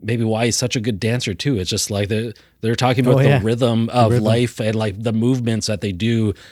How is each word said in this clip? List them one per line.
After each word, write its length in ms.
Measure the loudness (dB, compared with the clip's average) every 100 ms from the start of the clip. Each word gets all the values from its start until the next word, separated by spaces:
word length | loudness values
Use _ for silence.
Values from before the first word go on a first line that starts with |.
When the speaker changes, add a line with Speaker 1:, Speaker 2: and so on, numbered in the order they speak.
Speaker 1:
maybe 200 | -6 -2
why 220 | -2 0 0
he's 100 | 0
such 180 | -2
a 60 | -2
good 180 | -4 -2
dancer 340 | -2 -2 -4
too. 240 | -4 -2 -2
It's 120 | -2
just 180 | -4 -2
like 200 | -2 -2
the, 260 | -2 -4 -12 _ _
they're 140 | -2
talking 320 | 0 2 2 4
about 140 | 4
Speaker 2:
Oh, 20 |
Speaker 1:
the 60 | 4
Speaker 2:
yeah. 120 | 4
Speaker 1:
rhythm 460 | 2 0 2 2 0
Speaker 2:
The 80 | 2
Speaker 1:
of 140 | 4
Speaker 2:
rhythm. 140 | 4
Speaker 1:
life 360 | 2 2 0 -2
and, 140 | -2
like, 260 | 0 -2 -4
the 120 | -2
movements 560 | 0 0 0 0 -2 -2
that 120 | -4
they 120 | -4
do 420 | -2 0 2 0 -2 -12